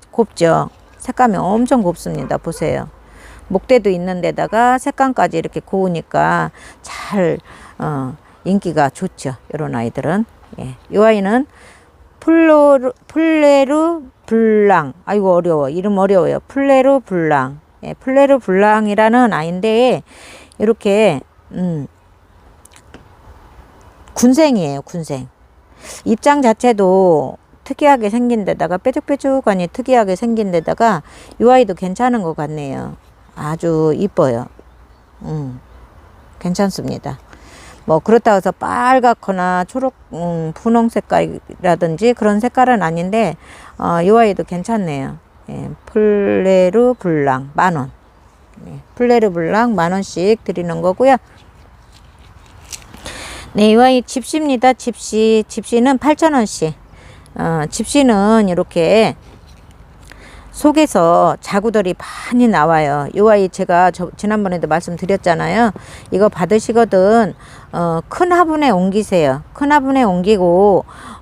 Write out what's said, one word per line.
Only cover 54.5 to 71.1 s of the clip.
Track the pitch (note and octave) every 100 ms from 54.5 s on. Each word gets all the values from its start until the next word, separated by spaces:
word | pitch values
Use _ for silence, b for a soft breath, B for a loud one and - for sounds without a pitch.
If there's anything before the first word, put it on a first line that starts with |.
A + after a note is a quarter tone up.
| B3 B3+
집시. | B3 A#3+ - - G#3+ A3 A3 G#3+
집시는 | A3+ - A#3 B3+ C4
팔천 | C#4+ D4+ D#4+
원씩. | C4+ G#3 - D#3 - - B B B B -
어, | E3 E3 D#3
집시는 | - A3 C#4+ C4 G3 G#3 A3+ G3
이렇게 | F3 F3+ F3 E3 G#3+ A3 - b b b b - - - - - B B B B
속에서 | - D4+ D4 D4 F#3+ E3+ F3 E3+ -
자구들이 | - G3 A3 G3+ F#3 F3
많이 | - - - A#3+ A#3+
나와요. | E3+ D#3+ D#3+ D3 C#3+ C#3 -
요 | A3
아이 | G#3 F#3
제가 | - F#3 F3 F3+
저, | F3 F3 -
지난번에도 | G#3 G#3+ F#3+ F3 D3+
말씀드렸잖아요. | E3 F3+ E3+ F#3 G3 F3+ D#3+ D#3+ G#3 A3+ - B B B
이거 | F#3 G#3
받으시거든, | - F3 G#3+ - A#3 G#3+ F#3 G3 A#3 F#3 - B B B
어, | D#3+ E3+ E3 -
큰 | - F4
화분에 | F4+ E4 D#4 C#4
옮기세요. | F#3 F#3 G#3 G3+ F3+ C#3+ C#3 -
큰 | - C#4+
화분에 | D4 C4+ C4+
옮기고, | G#3+ F3+ F#3 G3+ F3+ F3 G3+ F3 - B B